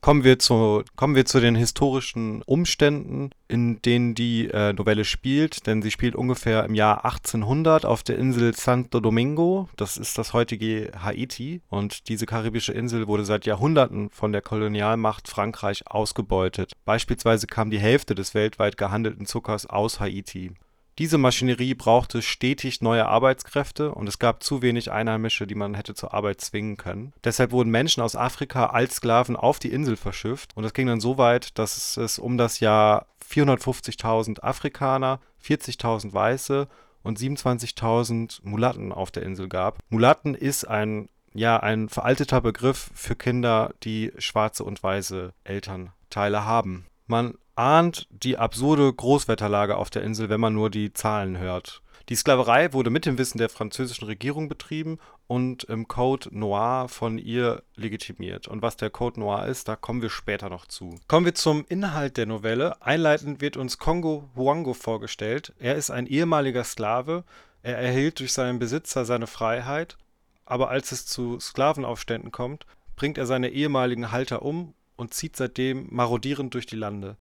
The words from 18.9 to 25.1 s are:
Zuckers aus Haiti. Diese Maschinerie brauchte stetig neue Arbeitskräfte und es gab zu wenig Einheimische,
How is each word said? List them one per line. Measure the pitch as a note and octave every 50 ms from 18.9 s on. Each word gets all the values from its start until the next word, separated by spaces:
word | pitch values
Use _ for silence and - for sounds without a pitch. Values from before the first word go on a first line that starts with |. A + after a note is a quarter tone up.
| F#2+ G#2+ A2+ A2 G#2 - G2+
Zuckers | - - A#2 - - G#2+ G#2 -
aus | - - G#2 G#2 A2+ - -
Haiti. | G#2 G2+ F#2+ G2 G2 - - F#2 F2+ F2+ F#2 _ _ _ _ _ _ _ _ -
Diese | D3+ E3 D#3+ D#3
Maschinerie | C3+ B2+ A#2+ - B2+ B2+ B2 A#2 B2+ B2+ C3
brauchte | A#2+ - - A#2 B2 B2 - - A#2
stetig | G#2+ - - - - B2+ C#3 - - C3+ B2 -
neue | - A2+ A2+ A#2 A2 F#2
Arbeitskräfte | G2 A#2 A#2+ C3 C3 - - - - C#3+ C#3 - - - D3+ D3+ D3
und | - - G2+
es | G2+ -
gab | - A#2 A2+ - -
zu | - D3 C3+
wenig | B2 B2 A#2 A#2+ A2+ -
Einheimische, | - G#2 A2+ A2+